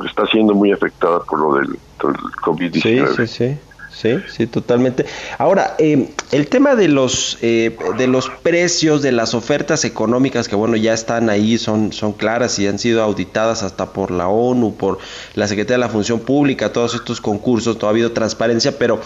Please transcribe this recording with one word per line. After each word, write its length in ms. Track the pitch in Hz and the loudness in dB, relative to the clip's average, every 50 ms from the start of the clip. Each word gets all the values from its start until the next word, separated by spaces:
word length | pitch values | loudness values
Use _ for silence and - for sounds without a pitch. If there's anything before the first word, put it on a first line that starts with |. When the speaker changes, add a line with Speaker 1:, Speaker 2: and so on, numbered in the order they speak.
| - | -6
Speaker 1:
está 220 | - - - 107 | -8 -2 -2 0
siendo 260 | 98 - 110 110 107 101 | 2 2 4 4 4 4
muy 180 | 101 101 101 | 4 4 4
afectada 500 | 98 95 - 82 - - - 85 85 87 | 4 2 0 -4 -2 0 2 2 2 2
por 200 | - - - 76 | 0 -2 -2 0
lo 140 | 78 78 69 | 2 2 2
del, 140 | 69 67 - | 2 0 -2
del 480 | - - - - - - - 71 69 - - - - - - | -4 -10 -14 -20 -8 -4 -2 -2 -2 -2 -6 -10 -10 -6 -4
covid 280 | - 82 - 90 85 | -2 -2 -2 -2 -2
diecinueve. 460 | 80 80 - 110 113 131 139 131 - | -2 0 0 2 2 2 2 2 0
Speaker 2:
Sí, 100 | 123 120 | 0 -2
sí, 0 | |
sí. 320 | 113 - - 120 127 143 147 - - - - - - - | -4 -2 -2 -2 -2 -2 -6 -10 -18 -20 -20 -20 -18 -18
Sí, 220 | - - 110 123 185 190 - | -4 -2 -2 -2 -2 -4 -8
sí, 180 | - - 131 | -4 -4 -4
totalmente. 600 | 120 - - - - 120 120 127 131 123 - 143 - - - - - - - | -2 -2 -6 0 0 2 2 2 2 0 -2 -4 -4 -6 -12 -12 -12 -6 -2
Ahora, 360 | 131 160 196 196 151 - - - | 0 2 2 2 0 -2 0 2
eh, 320 | 156 156 151 139 113 - - - - - | 2 4 4 2 0 -2 -6 -12 -8 -2
el 180 | - 139 143 - | -2 -2 0 2
tema 260 | - 254 262 285 269 | 2 2 4 4 4
de 120 | 226 196 | 4 4
los, 520 | 160 143 139 131 123 - - - - - - | 4 4 2 2 0 0 -2 -4 -6 -6 -2
eh, 380 | - 117 117 113 113 113 113 - 80 90 95 | 0 2 2 2 2 0 -2 -4 -4 -4 -2
de 100 | 110 127 | 0 0
los 220 | 127 127 131 127 - | 2 2 0 0 -2
precios, 720 | - - - 170 165 170 175 175 - - 156 160 151 147 | -8 -4 -2 0 2 2 2 0 0 0 2 2 2 4
de 100 | 135 135 | 2 2
las 220 | 123 117 113 110 - | 2 2 0 0 -2
ofertas 540 | 117 104 - 147 - - - 160 147 - | -4 -2 -2 -2 -2 0 -2 -2 -2 -2
económicas, 640 | 117 - - 110 107 123 123 135 135 - 120 113 - | -4 -2 -2 0 0 2 2 2 2 0 -2 -2 -2
que 60 | 104 | 0
bueno, 220 | 101 110 117 117 | 0 0 2 2
ya 160 | 107 110 113 113 | 2 2 2 0
están 380 | 113 113 - 117 117 117 113 | 0 -2 -2 -2 0 2 2
ahí, 260 | 104 101 107 110 113 | 2 2 4 2 2
son, 380 | 110 - - 107 110 107 98 - | 0 0 0 0 0 0 0 -2
son 180 | - - 107 101 | -4 -4 -4 -4
claras 460 | 107 107 107 113 120 123 110 - - | -2 -2 -2 0 0 0 -2 0 -2
y 80 | 101 | -2
han 120 | 101 98 98 | -2 -2 -2
sido 240 | - 120 113 113 110 | 0 0 2 2 2
auditadas 600 | 104 101 92 92 90 - 110 110 113 113 110 104 | 2 0 -2 -4 -4 -2 0 0 0 0 -2 -4
hasta 320 | 92 - - 95 90 - | -8 -6 -6 -8 -6 -4
por 160 | 95 98 92 | -4 -4 -2
la 180 | 90 87 87 90 | -2 -2 0 0
onu, 460 | 101 113 120 123 127 127 117 104 101 | 0 2 2 2 2 2 2 0 -2
por 220 | - - 98 92 - - - - - - - - | -2 -2 -2 -2 -2 -8 -14 -16 -16 -18 -10 -4
la 140 | 107 104 101 | -2 -2 -2
Secretaría 280 | 104 98 104 - 123 | 0 -2 0 0 0
de 100 | 123 123 | 0 0
la 20 | 110 | 0
Función 320 | 110 107 101 92 117 113 | 0 -2 0 0 -2 -2
Pública, 540 | 110 - 135 147 147 139 131 - 110 104 - | 0 0 0 2 2 2 0 0 -2 -2 0
todos 200 | 120 120 117 - | 0 -2 -2 -2
estos 280 | 117 - - 120 - - | -6 -6 -8 -8 -6 -4
concursos, 580 | 113 104 101 - 123 123 110 107 117 110 110 | -4 -4 -2 0 0 0 2 0 -2 -2 0
no 80 | 104 104 | 0 0
ha 20 | |
habido 220 | 107 117 117 117 117 | 2 2 2 0 0
transparencia, 640 | 110 110 104 - - 113 117 120 117 117 139 - - | -2 -2 -2 -2 -2 0 0 2 2 0 0 0 0
pero, 220 | 123 117 110 107 - | 0 0 0 0 -4